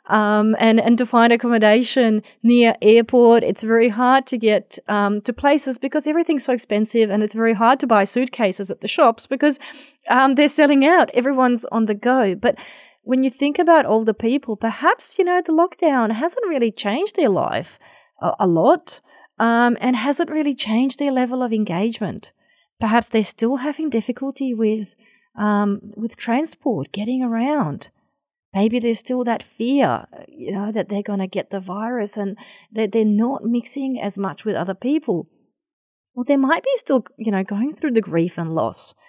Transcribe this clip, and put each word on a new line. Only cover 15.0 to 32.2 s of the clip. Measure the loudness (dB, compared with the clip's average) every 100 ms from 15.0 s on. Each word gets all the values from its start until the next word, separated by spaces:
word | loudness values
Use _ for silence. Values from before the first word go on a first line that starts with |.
| -4 -2
you |
know, | 0 0
the | 0
lockdown | 0 0 0 0 2 0
hasn't | -2 -4 -4 -4
really | -2 -2
changed | -4 -4 -4 -4 0
their | 0
life | 0 -2 -4 -8 -16 _ _ _ -8
a, | -6 -2
a | 0
lot. | 2 2 2 -2 -20 _ _ _ -4
Um, | 0 2 2 0
and | -2 -2
hasn't | -2 -2 -2
really | -2 -4
changed | -4 -2 0 0 -2
their | -2
level | -2 -2 -2
of | -2
engagement. | -2 -2 -2 -4 -4 -8 -8 -14 _ _ _ _ -6
Perhaps | 0 0 0
they're | -2
still | -2 -2 -2 -2
having | -4 -6 -4
difficulty | -4 -4 -6 -8 -6 -6
with, | -2 0 -2 -6 _ _ _ _ -6
um, | -2 0 0 -4 -8 -10
with | -10 -8
transport, | -4 -2 -2 -6 -4 -4 -6
getting | -8 -4 -4
around. | -2 -2 -2 -2 -4 -6 -14 _ _ _ _ _ _
Maybe | -2 0 0
there's | -2 -2
still | -4 -4
that | -2 -4
fear, | -8 -8 -2 0 0 -2 -8 -20 -20
you | -16 -10
know, | -8 -6
that | -6 -6
they're | -6
gonna | -6 -6 -6
get | -8 -8
the | -10
virus | -10 -10 -6 -6 -6
and | -6